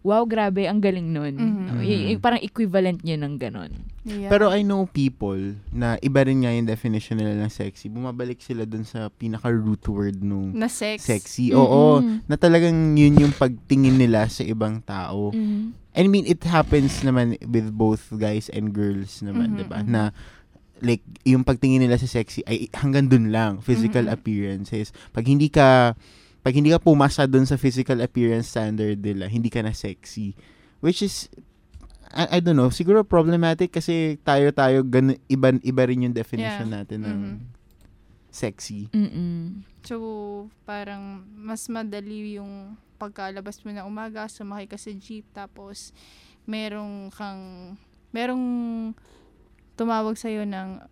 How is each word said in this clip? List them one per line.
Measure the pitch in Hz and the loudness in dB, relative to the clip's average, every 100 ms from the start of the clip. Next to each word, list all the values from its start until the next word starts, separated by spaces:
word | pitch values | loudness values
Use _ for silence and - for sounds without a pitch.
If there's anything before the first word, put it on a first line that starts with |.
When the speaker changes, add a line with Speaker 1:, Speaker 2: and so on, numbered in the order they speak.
Speaker 1:
"Wow, | 185 214 | 2 2
grabe, | 233 220 208 196 190 | 2 0 0 0 0
ang | 208 | 2
galing | 202 185 165 | 0 0 -2
nun." | 160 147 | -4 -4
Speaker 2:
Mm-hmm. | 139 226 208 185 240 | -2 -2 -2 -4 -4
Speaker 1:
Y-, | |
y-, | - - 101 | 0 0 0
Speaker 3:
Mm-hmm. | 220 | 0
Speaker 1:
parang | 247 233 | 0 0
equivalent | - - 220 185 185 175 | -4 -2 0 2 0 -2
niya | 165 156 | -4 -4
ng | 143 143 | -4 -6
ganun. | 120 107 80 - - - | -8 -10 -12 -12 -14 -14
Speaker 2:
Yeah. | 226 208 196 | -12 -10 0
Speaker 3:
Pero | 202 208 | 4 4
I | 196 | 2
know | 202 196 185 | 0 0 -2
people | - 135 127 101 95 98 101 - | 0 0 0 -6 -4 -6 -8 -10
na | 117 120 113 | -4 -2 0
iba | 139 139 | 0 2
rin | 135 135 123 | 4 2 0
nga | |
yung | 117 | 0
definition | 117 110 120 107 - 110 | -2 -2 -2 -4 -4 -4
nila | 107 104 | -2 -2
ng | 107 | -4
sexy. | - 104 - - | -6 -10 -10 -12
Bumabalik | 110 127 123 123 123 | -10 -10 -8 -8 -10
sila | - 120 | -10 -8
dun | 110 110 107 | -6 -8 -10
sa | 117 107 | -8 -10
pinaka-root | _ 113 110 120 117 110 104 | _ -8 -4 0 0 0 -2
word | - 101 101 98 | -2 -2 -2 -2
nung | 101 101 - | -4 -4 -4
Speaker 2:
Na | 98 226 | -4 -4
sex. | - 214 214 | -4 -6 -6
Speaker 3:
sexy. | - 208 - - 123 | -2 -2 -4 -4 2
Speaker 1:
Mm-hmm. | 127 | 4
Speaker 3:
Oo, | 127 135 151 147 120 110 | 6 6 6 6 2 -2
na | - 147 | -2 2
talagang | 175 170 170 165 160 | 6 6 4 4 4
yun | 151 147 147 | 6 8 8
yung | 147 | 6
pagtingin | 139 135 120 - 135 135 131 | 4 0 0 0 4 6 6
nila | 123 110 110 | 6 4 2
sa | - 123 | -2 -4
ibang | 110 107 110 | -2 -2 -4
tao. | - 98 90 101 104 | -8 -10 -6 -4 -4
Speaker 1:
Mm-hmm. | 226 214 208 220 240 - | -2 -2 -4 -6 -12 -10
Speaker 3:
I | - 190 | 2 4
mean, | 202 | 4
it | 127 165 | 2 -2
happens | 165 170 151 147 139 - | 2 2 4 4 2 0
naman | 135 127 120 113 | 2 2 2 -2
with | - 120 110 | -2 -2 -2
both | 107 110 107 - | 0 2 2 -4
guys | 110 107 107 - | -4 -2 -2 -4
and | 113 107 | -4 -4
girls | 101 101 98 98 - | -2 -2 -2 -8 -10
naman, | 101 101 117 | -6 -2 -2
Speaker 2:
Mm-hmm, | 101 | -4
Speaker 3:
diba? | 98 107 | -6 -6
Speaker 2:
mm-hmm. | 107 | -2
Speaker 3:
Na, | 113 107 - - - _ _ _ _ | 0 -2 -4 -20 -20 _ _ _ _
like, | 120 117 - - | -2 -2 -4 -4
yung | - 127 127 | 4 4 4
pagtingin | 127 135 131 | 2 4 4
nila | 127 | 4
sa | 120 123 | 2 0
sexy | 120 113 - | -4 -4 -8
ay | - 113 117 | -4 -4 -4
hanggang | - 143 139 139 | -4 0 2 6
dun | 127 110 | 6 4
lang, | 110 110 98 | 0 0 -2
physical | 113 117 113 123 | -2 0 2 0
Speaker 2:
Mm-hmm. | 110 113 | 0 -2
Speaker 3:
appearances. | - 104 101 98 101 110 107 - - | -4 -4 -4 -6 -6 -8 -8 -12 -12
Pag | - 120 | -4 2
hindi | 143 147 | 4 4
ka, | 151 135 131 120 117 - - _ _ | 6 8 8 6 0 -12 -20 _ _
pag | - 131 | 0 2
hindi | 147 | 4
ka | 165 | 4
pumasa | 175 147 139 - | 6 6 6 4
dun | 135 131 | 4 4
sa | 135 | 2
physical | 139 139 120 131 127 | 2 0 0 -2 0
appearance | 123 127 117 113 117 | 0 0 0 0 -2
standard | - 110 107 107 104 | -4 -4 -2 -2 -2
nila, | 104 98 92 | -4 -4 -4
hindi | 117 117 | -2 -2
ka | 120 | -2
na | 107 | -4
sexy. | 110 107 92 - - 104 - - _ _ _ | -6 -8 -12 -16 -10 -10 -10 -20 _ _ _
Which | 156 185 | -2 0
is, | 202 - - - - _ _ - - - - | -4 -6 -14 -18 -20 _ _ -20 -20 -20 -16
I, | - 170 | -6 0
I | 180 | 2
don't | 175 156 | 4 4
know, | 127 | 4
siguro | 123 170 214 | 2 2 2
problematic | 208 175 160 170 165 165 180 | 4 4 4 2 2 0 -2
kasi | - 160 165 160 147 | -2 -2 -2 -2 -2
tayo-tayo, | - 143 143 143 135 131 | 2 4 4 4 4 4
gan-, | 131 127 131 131 _ | 2 4 4 2 _
iba, | 135 131 | 2 4
iba | 127 - 131 | 2 0 0
rin | 127 127 | 0 0
yung | 123 120 | -2 -2
definition | 113 - 113 107 113 | -6 -6 -6 -6 -8
Speaker 2:
Yeah. | 104 | -8
Speaker 3:
natin | 101 107 | -10 -10
ng | - - | -6 -6
Speaker 2:
Mm-hmm. | 101 104 120 - _ _ - _ _ _ _ | -8 -10 -16 -20 _ _ -20 _ _ _ _
Speaker 3:
sexy. | - 117 - - 104 107 | -8 -8 -8 -14 -12 -6
Speaker 1:
Mm-mm. | 214 202 - 175 170 165 190 196 _ | -2 -2 -2 -6 -6 -10 -14 -18 _
Speaker 2:
So, | - 233 226 214 208 202 208 _ | -14 -12 -10 -12 -12 -14 -16 _
parang | - 208 202 202 196 196 190 | -14 -14 -12 -14 -14 -18 -20
mas | 208 214 220 - | -18 -12 -12 -10
madali | 226 226 208 202 214 214 202 | -10 -8 -10 -12 -12 -12 -12
yung | 202 196 196 220 _ _ | -14 -16 -18 -20 _ _
pagkalabas | 208 208 190 196 196 208 | -16 -12 -12 -12 -14 -16
mo | 214 | -16
ng | 208 | -14
umaga, | 196 214 220 220 214 | -14 -14 -12 -12 -14
sumakay | - 208 202 196 | -14 -16 -14 -16
ka | |
sa | 202 - | -16 -16
jeep, | 196 - 220 208 | -18 -16 -18 -18
tapos | - 196 - 196 202 - _ _ _ _ _ | -20 -20 -20 -20 -20 -20 _ _ _ _ _
merong | - 220 214 208 208 202 196 | -12 -10 -10 -10 -12 -14 -16
kang, | - 208 190 185 185 180 196 _ _ _ | -14 -14 -14 -18 -20 -20 -20 _ _ _
merong | 226 247 254 254 240 233 226 220 226 _ _ _ _ _ _ _ | -8 -6 -4 -4 -4 -6 -8 -10 -12 _ _ _ _ _ _ _
tumawag | - 233 226 220 | -6 -4 -2 -4
sa'yo | 220 233 214 | -6 -8 -8
ng | 208 196 190 190 - | -8 -10 -12 -16 -20